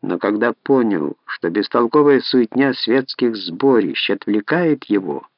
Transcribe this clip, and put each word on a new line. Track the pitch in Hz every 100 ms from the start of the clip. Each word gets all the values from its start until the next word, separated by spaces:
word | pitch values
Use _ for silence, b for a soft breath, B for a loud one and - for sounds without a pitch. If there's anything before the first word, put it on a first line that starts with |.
но | 95 90
когда | 98 107 117
понял, | 113 - 135 117 95 73 - -
что | - 90
бестолковая | 85 98 - 117 151 147 135
суетня | - 127 117 - 139
светских | 127 - 127 131 - 123 110
сборищ | 90 82 139 123 98 - -
отвлекает | 98 - 107 104 160 170 143 -
его | 165 190 139 -